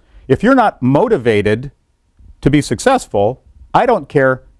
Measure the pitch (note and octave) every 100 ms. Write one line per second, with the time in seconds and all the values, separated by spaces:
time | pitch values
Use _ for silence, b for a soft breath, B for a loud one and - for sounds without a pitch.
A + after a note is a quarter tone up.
0 | _ - - B2+ A3+ C4 G#3 - B2+ C#3+
1 | A#3 F#3 A#2 G#2 G2+ A2 C3+ - _ _
2 | _ _ - - C#3 D3 - A#2 B3+ C4+
3 | - G#2 G#2 C3 _ _ - E3 A#3+ G#3+
4 | C#3+ D3 C3 B2+ -